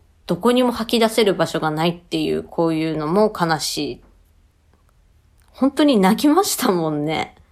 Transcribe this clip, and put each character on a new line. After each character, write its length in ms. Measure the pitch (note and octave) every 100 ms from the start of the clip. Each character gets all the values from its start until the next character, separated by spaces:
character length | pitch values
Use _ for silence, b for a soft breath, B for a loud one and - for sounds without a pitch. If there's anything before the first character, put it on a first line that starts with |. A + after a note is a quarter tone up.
| _ _ -
ど 100 | F3
こ 140 | A3+
に 140 | B3
も 80 | B3
吐 260 | A#3+ A3+ A#3
き 20 |
出 80 | A3
せ 160 | A3+
る 100 | G#3
場 120 | E3+ D#3+
所 140 | D#3+
が 100 | D#3
な 160 | D#3 E3+
い 40 |
っ 100 | E3+
て 200 | - E3
い 80 | D#3
う、 100 | D#3
こ 260 | D#3 - E3
う 60 |
い 160 | D#3+ D#3+
う 60 | D#3
の 100 | D3+
も 260 | F#3+ G#3+
悲 280 | G#3+ E3+ D#3
し 180 | - -
い。 240 | C#3 A#2+ - _ _ _ _ _ _ _ _ _ _ _ _ _ _
本 180 | - C4+
当 140 | C4+
に 140 | D4 A#3
泣 180 | F#3+ G#3+
き 100 | D4
ま 160 | D#4+
し 160 | G4+ -
た 140 | B3
も 180 | F3+ D#3+
ん 140 | D3
ね。 320 | D3 D#3 - - b